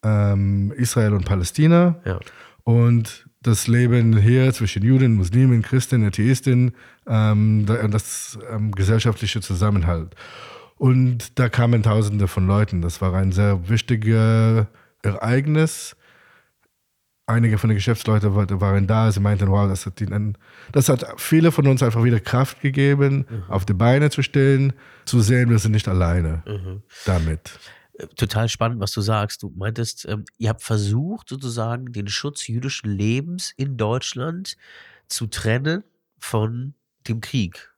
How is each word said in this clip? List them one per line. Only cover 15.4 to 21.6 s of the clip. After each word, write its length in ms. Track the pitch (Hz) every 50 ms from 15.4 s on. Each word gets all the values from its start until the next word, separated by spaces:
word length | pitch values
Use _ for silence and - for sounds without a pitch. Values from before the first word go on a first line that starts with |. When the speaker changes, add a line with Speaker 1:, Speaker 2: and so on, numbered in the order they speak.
| 139 151 151 156 160 160 - - - - - _ _ _ _ _ _ _ _ _ _ _ _ _ _ _ _ _ _ _ _ _ _ _ _ _ _ -
Speaker 1:
Einige 300 | 113 117 117 113 107 104
von 100 | - 113
den 60 | 110
Geschäftsleuten 600 | 101 95 120 117 - - - 110 107 101 104 95
wa-, 240 | 104 101 90 101 95
waren 260 | 104 98 98 98 98
da. 240 | 95 110 110 113 110
Sie 80 | 98 98
meinten, 300 | 98 101 104 98 101 98
"Wow, 180 | 95 101 101 98
das 180 | 95 92 -
hat 140 | 98 95 -
ihnen, 380 | 107 95 98 104 104 104 104 - _ _ - - - -
das 180 | - 147 135 -
hat 160 | 139 120 - - -
viele 340 | - - - 160 160 160 170
von 160 | - -